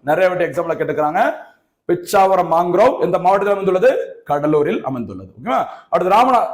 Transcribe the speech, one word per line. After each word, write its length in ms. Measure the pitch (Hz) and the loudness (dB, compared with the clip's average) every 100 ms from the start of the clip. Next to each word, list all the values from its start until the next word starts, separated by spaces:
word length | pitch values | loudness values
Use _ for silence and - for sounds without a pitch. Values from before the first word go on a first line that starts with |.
| 127 | -2
நிறைய 180 | 160 185 | 2 2
வாட்டி 180 | 180 165 | 2 -2
எக்ஸாம்ல 300 | 143 165 160 | -2 -4 -4
கேட்டுக்கிறாங்க. 420 | 151 147 151 180 262 - - _ _ _ - | -4 -2 -2 0 -2 -2 -16 _ _ _ -4
பிச்சாவரம் 600 | 175 - 202 190 190 170 | -4 0 2 4 2 2
மாங்க்ரோவ் 420 | 165 175 175 240 - | 0 2 2 2 2
எந்த 120 | 165 175 | -2 0
மாவட்டத்தில் 320 | 180 196 202 202 | 2 2 0 0
அமைந்துள்ளது? 340 | 190 185 233 - - - - | 0 2 2 0 -6 -12 -6
கடலூரில் 500 | 147 147 151 147 220 131 | -2 2 2 0 -2 -6
அமைந்துள்ளது. 400 | 131 110 92 95 104 | -8 -10 -12 -16 -14
ஓகேவா? 200 | 165 254 - - _ | -4 -4 -4 -10 _
அடுத்து 180 | 196 180 | -2 2
ராமநா-, 320 | 202 262 240 180 | 4 4 2 0